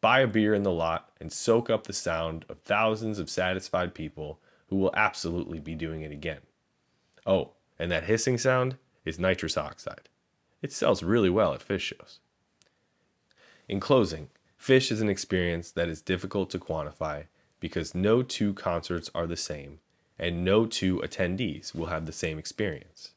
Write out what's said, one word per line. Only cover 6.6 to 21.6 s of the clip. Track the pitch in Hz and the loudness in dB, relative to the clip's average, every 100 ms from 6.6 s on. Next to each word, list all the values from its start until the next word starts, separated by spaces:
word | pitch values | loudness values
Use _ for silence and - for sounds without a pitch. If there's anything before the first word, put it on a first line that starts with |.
| _ _ _ _ _ _ - | _ _ _ _ _ _ 2
Oh, | 95 73 _ _ _ | 2 2 _ _ _
and | 87 | 0
that | 85 | 0
hissing | 82 110 - 123 | 2 2 2 2
sound | 131 127 127 131 _ _ - | 2 2 2 -4 _ _ -8
is | 78 | 0
nitrous | 90 92 80 80 | 2 2 0 -2
oxide. | 73 - - - _ _ _ _ _ _ | -4 -10 -14 -14 _ _ _ _ _ _
It | 147 | -10
sells | - - 98 | 0 2 2
really | 82 117 95 | 2 4 4
well | 92 95 | 4 2
at | 71 | 0
fish | - 98 | -4 -4
shows. | - - - - _ _ _ _ _ _ _ _ _ _ _ _ - _ _ | -4 -10 -18 -20 _ _ _ _ _ _ _ _ _ _ _ _ -20 _ _
In | 98 | -6
closing, | - 135 101 80 73 _ _ _ | 4 4 4 -2 -12 _ _ _
fish | - 131 131 | 4 6 6
is | 110 | 0
an | 107 | 0
experience | 98 - 92 87 85 85 | 0 0 0 0 -2 -4
that | - 85 | -2 -2
is | 80 | -4
difficult | - 92 92 104 92 | -2 -2 0 -2 -2
to | 92 | -4
quantify | - 80 73 - 80 73 78 _ _ _ | -6 -6 -6 -6 -6 -6 -10 _ _ _
because | 82 - 80 90 | -8 -6 -6 0
no | 98 117 | 4 4
two | 131 - 104 | 2 0 -2
concerts | 98 - 85 - 87 - - | 0 -2 -2 -2 -6 -4 -6
are | 85 | -4
the | 85 | -4
same | - 76 69 71 _ _ _ _ | -6 -8 -12 -18 _ _ _ _
and | 87 87 | -4 0
no | 90 104 113 | 4 4 4
two | - 95 92 | 0 0 0
attendees | - - 90 95 113 76 | -2 -2 -2 0 -4 -6